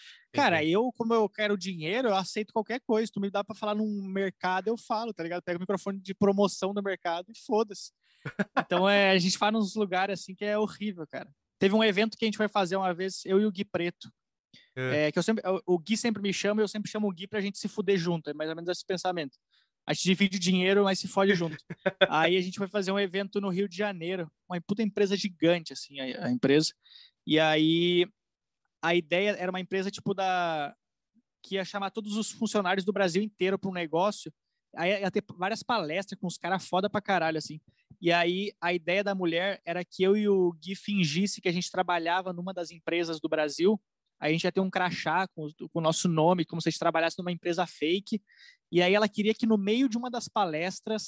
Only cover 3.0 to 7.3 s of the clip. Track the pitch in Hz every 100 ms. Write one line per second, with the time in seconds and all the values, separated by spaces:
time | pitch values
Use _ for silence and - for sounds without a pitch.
3 | 226 202 196 202 202 208 208 214 214 202
4 | 190 196 196 - 185 185 196 233 - 220
5 | 233 196 165 175 180 175 185 196 202 196
6 | 190 190 202 196 202 - 190 202 196 180
7 | 175 170 180